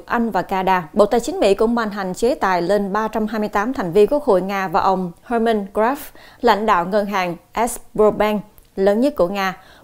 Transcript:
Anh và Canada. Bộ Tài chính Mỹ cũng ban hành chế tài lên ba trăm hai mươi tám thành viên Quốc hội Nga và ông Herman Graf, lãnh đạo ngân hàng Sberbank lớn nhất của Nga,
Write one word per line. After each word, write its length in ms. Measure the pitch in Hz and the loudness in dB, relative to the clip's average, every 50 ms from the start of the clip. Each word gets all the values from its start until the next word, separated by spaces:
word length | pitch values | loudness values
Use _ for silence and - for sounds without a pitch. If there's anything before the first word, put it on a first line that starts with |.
| - | 0
Anh 240 | - - 240 233 226 | -2 -2 -2 0 0
và 120 | 196 185 | -2 -2
Canada. 480 | 175 - 196 190 190 190 190 180 170 151 - | -4 -2 -4 -2 0 0 0 0 -2 -2 2
Bộ 120 | 208 208 | 2 2
Tài 140 | 202 247 240 | 4 2 0
chính 200 | 233 - 339 392 | -2 -2 -2 0
Mỹ 140 | 302 202 196 | 2 2 2
cũng 220 | - 226 226 240 | 2 2 0 0
ban 140 | 233 226 214 | -2 -4 -4
hành 240 | 196 208 190 185 185 | -6 -6 -6 -6 -4
chế 220 | - - 233 302 | -2 -2 -2 0
tài 260 | 320 - 196 185 175 | 0 0 0 0 0
lên 320 | 175 170 202 208 202 196 185 | 0 0 0 0 0 -2 -2
ba 140 | 214 220 214 | -2 -2 -2
trăm 200 | 220 233 214 214 | -2 -4 -4 -4
hai 120 | 226 220 | -4 -4
mươi 100 | 214 202 | -4 -2
tám 240 | - 208 202 247 262 | -2 -2 -2 -2 -4
thành 180 | - 214 175 | -4 -4 0
viên 160 | 156 208 208 202 | 2 4 4 4
Quốc 160 | 285 294 294 | 4 2 2
hội 180 | 269 202 180 | 2 2 2
Nga 260 | 175 196 202 196 190 185 | 2 0 -4 -4 -4 -2
và 120 | 165 190 | 0 0
ông 320 | - 190 190 185 185 175 170 - - | 2 2 0 0 -2 -4 -8 -10 -8
Herman 420 | - 247 233 226 233 226 214 196 190 - | -4 -2 0 0 0 0 0 -2 -4 -2
Graf, 220 | 208 214 233 262 - - - - - - - - - | -2 0 0 -2 -4 -8 -14 -20 -20 -20 -20 -8 -2
lãnh 240 | - 233 214 196 220 | 2 2 2 4 4
đạo 200 | 220 202 175 170 | 2 2 2 2
ngân 200 | 185 190 214 202 | 0 0 0 0
hàng 300 | 196 208 196 185 180 170 175 - _ - | 0 -2 -2 -2 -2 -4 -8 -12 _ -4
Sberbank 840 | - 226 247 - - - - - 208 214 214 208 - 202 214 214 208 - - _ - - _ _ | -2 -2 -2 -4 -8 -12 -6 0 2 4 4 4 2 0 0 0 -2 -6 -8 _ -20 -20 _ _
lớn 260 | - 196 202 202 220 | 0 2 2 4 4
nhất 140 | 247 294 247 | 2 2 2
của 120 | - 180 175 | 2 0 0
Nga, 300 | 202 202 196 190 180 - - - - - | 0 -2 -4 -4 -6 -8 -14 -20 -20 -10